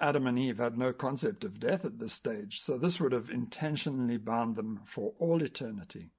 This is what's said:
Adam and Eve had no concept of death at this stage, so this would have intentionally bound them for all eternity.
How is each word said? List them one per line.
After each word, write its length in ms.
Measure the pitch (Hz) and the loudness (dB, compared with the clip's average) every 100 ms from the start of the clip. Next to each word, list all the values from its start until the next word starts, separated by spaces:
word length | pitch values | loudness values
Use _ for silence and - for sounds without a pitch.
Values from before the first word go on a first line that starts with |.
Adam 260 | 147 143 127 | 4 4 4
and 120 | 123 | 2
Eve 200 | 131 107 | 2 2
had 180 | 120 117 | 0 2
no 160 | 127 | 0
concept 520 | 123 131 135 123 98 | 0 -2 0 0 -2
of 160 | 104 104 | -6 -4
death 240 | 117 190 | 0 0
at 140 | 151 113 | 0 -4
this 140 | 113 | -4
stage, 480 | - 127 104 101 - | -2 -2 -4 -6 -6
so 160 | - 127 | -2 2
this 240 | 175 175 | 2 2
would 120 | 139 | 2
have 180 | 123 - | 2 0
intentionally 880 | 123 123 - 151 147 151 131 120 117 | -4 -4 -2 -2 0 0 0 2 0
bound 400 | 113 117 117 110 | 0 0 2 0
them 240 | 110 104 | -4 -6
for 300 | - - 107 - | -8 -4 -4 2
all 240 | 170 165 | 4 4
eternity. 680 | 135 - 120 101 85 - 85 | 2 -2 -6 -6 -10 -12 -14